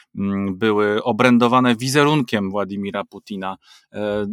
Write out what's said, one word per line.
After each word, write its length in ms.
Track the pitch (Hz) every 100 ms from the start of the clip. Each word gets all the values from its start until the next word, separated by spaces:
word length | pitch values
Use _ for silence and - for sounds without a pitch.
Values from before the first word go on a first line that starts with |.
| _ -
mm, 420 | 98 98 98 92
były 460 | 110 104 104 107
obrędowane 720 | 120 110 127 120 120 127 123 113
wizerunkiem 760 | 131 143 147 151 120 107 95
Władimira 520 | 101 95 101 98 101
Putina. 540 | - 101 - 101 95 95 _ - _
E, 360 | 104 104 104 104